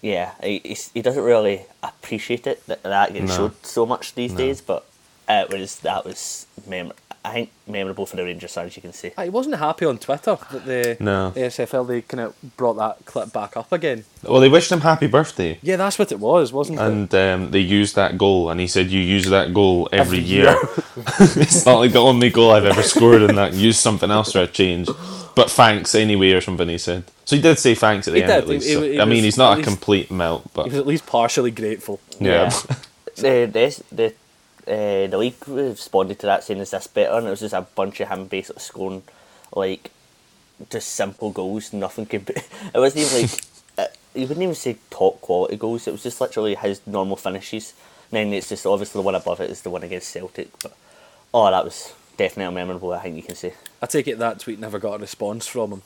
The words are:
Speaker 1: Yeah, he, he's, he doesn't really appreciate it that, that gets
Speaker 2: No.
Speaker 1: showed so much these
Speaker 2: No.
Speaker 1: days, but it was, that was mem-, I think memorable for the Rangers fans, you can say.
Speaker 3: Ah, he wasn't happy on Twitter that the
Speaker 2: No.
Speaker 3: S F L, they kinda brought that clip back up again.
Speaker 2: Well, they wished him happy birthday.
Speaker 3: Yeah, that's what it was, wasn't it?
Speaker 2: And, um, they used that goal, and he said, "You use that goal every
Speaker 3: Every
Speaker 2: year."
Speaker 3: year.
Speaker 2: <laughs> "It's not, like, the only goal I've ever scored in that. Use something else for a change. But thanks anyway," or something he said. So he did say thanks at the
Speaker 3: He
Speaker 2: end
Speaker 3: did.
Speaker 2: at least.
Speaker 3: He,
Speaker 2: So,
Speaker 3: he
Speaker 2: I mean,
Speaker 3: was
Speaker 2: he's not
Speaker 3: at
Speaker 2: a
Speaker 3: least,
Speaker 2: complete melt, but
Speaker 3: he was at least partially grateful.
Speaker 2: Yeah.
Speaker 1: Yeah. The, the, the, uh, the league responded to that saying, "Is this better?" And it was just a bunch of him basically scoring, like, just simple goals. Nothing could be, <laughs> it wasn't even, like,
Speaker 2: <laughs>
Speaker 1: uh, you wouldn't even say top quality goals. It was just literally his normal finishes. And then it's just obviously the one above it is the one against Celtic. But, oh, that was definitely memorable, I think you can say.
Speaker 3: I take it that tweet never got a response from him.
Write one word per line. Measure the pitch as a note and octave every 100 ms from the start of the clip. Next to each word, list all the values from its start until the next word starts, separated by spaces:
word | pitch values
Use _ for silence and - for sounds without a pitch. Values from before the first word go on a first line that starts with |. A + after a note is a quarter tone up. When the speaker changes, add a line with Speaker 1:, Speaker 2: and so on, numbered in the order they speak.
Speaker 1:
Yeah, | G#2+ F#2 F2 -
he, | - G2+
he's, | - - -
he | A#2
doesn't | A#2 C#3
really | A2+ A#2 G#2+ G2 - _
appreciate | - _ - A2+ - A#2+ -
it | B2 -
that, | -
that | F#2 G2 G2+
gets | F#2+ F#2+
Speaker 2:
No. | F2+
Speaker 1:
showed | G#2 - -
so | - A2+
much | B2+ -
these | - B2
Speaker 2:
No. | -
Speaker 1:
days, | C3 C3+
but | - F#2 - _ _ _ -
it | G#2+ F#2+
was, | G2 F#2+ -
that | - F#2+
was | - F#2+ - - - - G2+
mem-, | F#2 E2+ - _ -
I | G2+
think | A#2 A2+ _ -
memorable | G#2 F#2+ F#2+
for | F#2+ F#2
the |
Rangers | F2+ F2 F2
fans, | - F2
you | F#2
can | F2+
say. | - F2+ -
Speaker 3:
Ah, |
he | F3+
wasn't | G#3 C4+ A3
happy | D3+ D#3+
on | D#3+ A#2+
Twitter | - C#3+ - G3 -
that | C3+
the | C3 B2+ A#2+ A#2
Speaker 2:
No. | G#2 G2 F#2+ F2+
Speaker 3:
S | B2+ -
F | A#2+
L, | C3+
they | B2 A#2+
kinda | - B2+ A#2 - C3 -
brought | B2 G#2+
that | A2 G#2
clip | - C3 A2
back | A2+ G#2 -
up | A2+
again. | F3 D#3 A#2 A2 _
Speaker 2:
Well, | - C3
they | C3
wished | D#3 E3+
him | F3
happy | D#3 D#3 D3
birthday. | B2+ D#3 - F2 E2
Speaker 3:
Yeah, | C#3+ F#3
that's | G3 -
what | G#3
it | G#2
was, | G#2+ E3+ C3
wasn't | C3 C#3+ D#3
it? |
Speaker 2:
And, | A2 G#2+ G2
um, | F#2+ F#2+ F#2 F#2
they | F#2+
used | F2+ G2+ G2+
that | - F#2+ F#2
goal, | G2 F#2+ E2
and | E2+
he | F2+
said, | F#2+ F#2
"You | F#2+
use | F2+ G2 F#2
that | G2 F2
goal | F2+ G2 F2 E2+
every | G2 - F#2
Speaker 3:
Every | E2+
Speaker 2:
year." | F#2+ G2
Speaker 3:
year. | - - - - -
Speaker 2:
<laughs> | A2+ - F#3+ -
"It's | D3 -
not, | - A#2+
like, | A#2+
the | A#2+
only | B2+ B2 A#2+
goal | A2 A2+
I've | G#2+
ever | G2+ G2
scored | - - A#2 A#2
in | G#2 G#2
that. | G2
Use | F#2 A2 A2
something | - G#2 F#2+
else | G#2+ G#2+
for | -
a | F2
change. | - F#2+ F2 E2 D2+ - - - -
But | A2+
thanks | - A#2 G#2 E2+
anyway," | G#2+ A2 G#2 F#2+
or | F#2
something | F#2+ F2 E2+
he | E2+
said. | - F2 F#2 _
So | - C#3+
he |
did | E3 D#3
say | C3 A2+
thanks | A2 G#2 -
at |
the | E2+
Speaker 3:
He |
Speaker 2:
end | -
Speaker 3:
did. | F3+
Speaker 2:
at | -
least. | C#3+ -
Speaker 3:
He, |
Speaker 2:
So, | D3+
Speaker 3:
he | D3+ D3
Speaker 2:
I |
mean, | G#2+ A#2
Speaker 3:
was | G#2+
Speaker 2:
he's | A2
not | B2+
Speaker 3:
at |
Speaker 2:
a | G2+
Speaker 3:
least, | G#2
Speaker 2:
complete | G2 - G2 -
melt, | F#2 E2+ E2 -
but | -
Speaker 3:
he | D#2
was | C#3
at | C#3
least | D#3 -
partially | B2 A#2 - B2
grateful. | A2 A2 G#2+ - G2+ _ -
Speaker 2:
Yeah. | G2+ E2+ F#2
Speaker 1:
Yeah. | - - C3 - _ - - C3+ B2+ A#2+
The, |
the, | G#2+ C3 C#3+ -
the, | - A2+ A2 _ _ _ _ -
uh, | G#2+ G#2 G2 F#2+
the | G2
league | A#2+ B2 -
responded | C3+ C#3 G#2 - G2 F#2+ G2
to | G2+
that | G2
saying, | - G2
"Is | G2
this | F#2+ -
better?" | - G#2 A2+
And | A2+
it |
was | G2+
just | G#2+
a | F#2+
bunch | F2+ - G2+ -
of | G2
him | F#2+ F#2+
basically | F#2+ - -
scoring, | - - F#2+ F#2+ - _ _ _ _
like, | - F#2+ F#2+ - _ _ _ _ _ _ _ -
just | A2+ -
simple | - G2+ G2+ G#2+
goals. | G2 F#2 G#2+ -
Nothing | G#2 F#2+ - G#2+
could | G#2+ G2
be, |
<laughs> | - - - G3
it | A#2
wasn't | C3+ D3 D3+
even, | C3
like, | A2+ - - _
Speaker 2:
<laughs> | _ -
Speaker 1:
uh, | G2+ - _
you | -
wouldn't | C3 D3+
even | F#3
say | D#3 C3 A2 _
top | - F#2+ -
quality | - F2+ F#2 G#2
goals. | A2+ A#2 A2+
It |
was | -
just | B2 -
literally | B2+ - G#2+ G2+
his | G2+ G2 -
normal | G2+ F#2+ G2
finishes. | G2 F#2+ - A2 G#2+ _ _ _ _
And | A2+
then | G#2
it's | G2+ -
just | G#2 F#2+
obviously | G2+ G2+ G#2
the | F#2+
one |
above | F#2 F2+ F2
it | F#2
is | F#2
the | -
one | F2+
against | F2 F2+ -
Celtic. | F2 F2+ - - _
But, | - _ _ _ _ _ _
oh, | A#2+ G#2
that | F#2
was | - - - - _ -
definitely | F#2+ - F#2
memorable, | F2+ F2+ F2+ F#2
I | F2
think | F#2 D#2+
you |
can | - F2
say. | F2+ - - _
Speaker 3:
I | -
take | D3+ C#3
it | A2+
that | A#2 G2+
tweet | - G#2
never | A2 G#2
got | G#2 G#2
a |
response | G#2 - G#2 A2+ -
from | B2 G#2+
him. | G2+